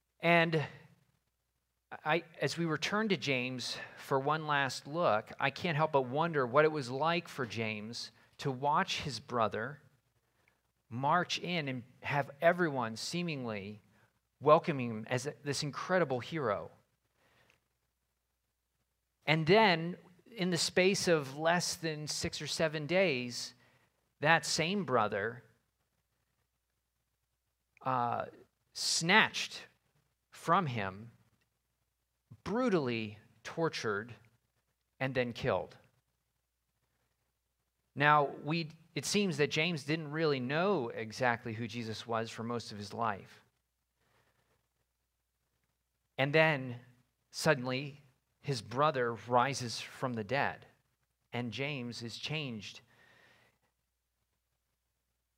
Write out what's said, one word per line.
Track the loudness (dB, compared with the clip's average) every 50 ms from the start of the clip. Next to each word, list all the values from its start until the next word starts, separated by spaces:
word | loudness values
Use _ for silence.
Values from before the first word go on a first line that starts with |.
| _ _ _ _
And | 2 4 6 6 4 4 2 0 -2 -4 -8 -14 -20 -20 -20 _ _ _ _ _ _ _ _ _ _ _ _ _ _ _ _ _ _ _ -16 -6 0
I, | 2 2 2 0 -4 -6 -4
as | -2 -2 0 -2
we | -2
return | -2 -2 -2 -2 -2 -2 0 0 0
to | 0 -2
James | 0 -2 -2 -2 -2 -4 -6 -8 -8 -8 -8 -10 -10 -14 -14 -16
for | -4 -2 0 0
one | 2 0 0 0 0 0
last | 2 2 2 0 -2 -6 -8 -6
look, | -4 0 2 4 4 2 2 -4 -4 -2
I | -2 -2
can't | -2 -2 -2 -2 0 2
help | 2 4
but | 4 2 2 2
wonder | 0 0 0 0 0 0 0
what | 4 6 6 6
it | 6
was | 4 0 -4 -4
like | -4 -2 0 0 0 0 -2 -6
for | -6 -6 -6
James | -6 -4 -4 -4 -4 -4 -6 -8 -10 -10 -12 -12 -12 -16 _ _ _ _ -8
to | -6 -6
watch | -4 -2 0 0 2 2 2 0 -2 -4
his | -4 -6 -8 -8
brother | -8 -4 0 2 2 2 2 -2 -4 -6 -8 -14 -18 _ _ _ _ _ _ _ _ _ _ _ _ _ _ _ _ _ _ _ _ _
march | -8 -2 2 2 4 4 2 0 -2 -4
in | -4 -2 -2 -2 -2 -2
and | -4 -6 -8 -12 -18 -12
have | -6 -2 0 0 0 -2 -4 2
everyone | 4 4 6 6 2 0 0 0 -2 -2 -4
seemingly | -6 -8 -6 -4 -4 -4 -4 -4 -6 -6 -6 -6 -6 -8 -10 -12 -14 -18 _ _ _ _ _ _ _ _ _ _ _
welcoming | 6 8 8 8 8 4 -2 -2 -2 -4
him | -4 -6 -4 -2
as | -2 -2 -2 -4 -8 -8 -6
this | -6 -4 -4
incredible | -4 -4 -6 -6 -4 0 2 2 2 2 0 -2
hero. | -4 -6 -6 -2 0 0 0 -2 -2 -8 -14 _ _ _ _ _ _ _ _ _ _ _ _ _ _ _ _ _ _ _ _ _ _ _ _ _ _ _ _ _ _ _ _ _ _ _ _ _ _ _ _ _ _ _ _ _ _ _ _ _ _ 2
And | 2 2 6
then, | 6 8 8 8 8 6 4 0 -4 -8 -10 -14 -20 -20 -20 _ -16 -8
in | -4 -2 0
the | 0 0
space | 0 2 2 4 4 4 4 2 2 2
of | 2 2 2 -2 -6 0
less | 2 2 2 4 2 -2 -4
than | -4 -6 -6 -6 -6 -8 -8
six | -6 -6 -6 -6 -6 -8
or | -8 -6
seven | -2 0 0 0 0 -2 -4 0
days, | 2 2 4 4 2 0 -4 -6 -8 -8 -10 -12 -14 _ _ _ _ _ _ _ _ _ _ _ _ _
that | 4 4 6 4 4 0
same | -2 -2 0 -2 -2 -4 -2
brother, | 2 2 2 2 2 0 -2 -2 -4 -6 -8 -14 _ _ _ _ _ _ _ _ _ _ _ _ _ _ _ _ _ _ _ _ _ _ _ _ _ _ _ _ _ _ _ _ _ _ _ _ _ _ _ _ _ _ _ _ _ _ _ -4
uh, | -2 0 0 0 0 0 -2 -4 -6 -10 -16 -20 -20 _ _ _ _ _
snatched | -6 -2 0 0 0 4 6 8 8 8 6 2 -2 -6 -6 -8 -12 -16 -18 _ _ _ _ _ _ _ _ _ _ _ _
from | -20 -8 0 2 4 4 4
him, | 2 -2 -4 -4 -4 -6 -10 -14 -18 -20 _ _ _ _ _ _ _ _ _ _ _ _ _ _ _ _ _ _ _ _ _ _ _ -20 -16 _
brutally | -4 -2 0 2 2 2 2 2 0 -2 -2 -4 -6 -10 -14 -20 _ _ _ -16
tortured, | -10 -4 -2 -2 -2 -2 -2 -2 -2 -2 -2 -4 -8 -12 -18 _ _ _ _ _ _ _ _ _ _ _ _ _ _ _ -6
and | -4 -2 -2
then | -2 -2 -2
killed. | -4 -4 -2 0 0 0 -2 -4 -10 -18 -20 _ _ _ _ _ _ _ _ _ _ _ _ _ _ _ _ _ _ _ _ _ _ _ _ _ _ _ _ _ _ _ _ _ _ _ _ _ _ _ _ _ _
Now, | 2 6 6 6 6 4 2 -2 -6 -4
we, | -4 -2 -2 -2 -6 -10 -16 -20 _ _
it | -6 -4
seems | 0 2 2 2 2 2 2
that | 2 2
James | 2 0 0 0 -2 -2 -2
didn't | -2 -2 -2 -2 -4
really | -4 0 0 2 2 0
know | 0 -2 0 0 2 2 0 0 -2 -4
exactly | -6 -8 -8 -8 -4 0 2 2 2 0 -2 -6 -6
who | -6 -6 -6
Jesus | -6 -8 -8 -6 -8 -8 -6
was | -4 -4 -4 -4 -4
for | -6 -8 -6
most | -6 -6 -6 -6 -8 -10
of | -12
his | -12 -10 -6
life. | -4 -2 -2 -2 -4 -10 -18 -20 -20 -20 _ _ _ _ _ _ _ _ _ _ _ _ _ _ _ _ _ _ _ _ _ _ _ _ _ _ _ _ _ _ _ _ _ _ _ _ _ _ _ _ _ _ _ _ _ _ _ _ _ _ _ _ _ _ -2
And | 0 2 4
then, | 4 4 4 2 0 -4 -8 -10 -12 -14 -20 -20 _ _ _ _ _ _ _
suddenly, | -12 0 2 2 2 2 0 -2 -4 -4 -4 -6 -10 -16 -20 _ _ _ _ _ _ _
his | -6 -6 -6 -6
brother | -6 -6 0 2 2 2 2 2 0 -2 -4 -6 -4
rises | 2 4 4 4 4 0 -4 -6 -6 -6 -8
from | -10 -12 -8 -6 -4 -4 -2
the | -4 -4
dead, | -2 0 0 0 0 -2 -6 -12 -20 _ _ _ _ _ _ _ _ _ _ _ _
and | -8 -6 -6 -6 -6
James | -6 -6 -6 -6 -6 -8 -10 -10 -10
is | -12 -12 -10 -10
changed. | -8 -8 -6 -6 -6 -8 -10 -10 -12 -14 -16 -18 -20 _ _ _ -20 -20 _ _ -20 _ _ _ _ _ _ _ _ _ _ _ _ _ _ _ _ _ _ _ _ _ _ _ _ _ _ _ _ _ _ _ _ _ _ _ _ _ _ _ _ _ _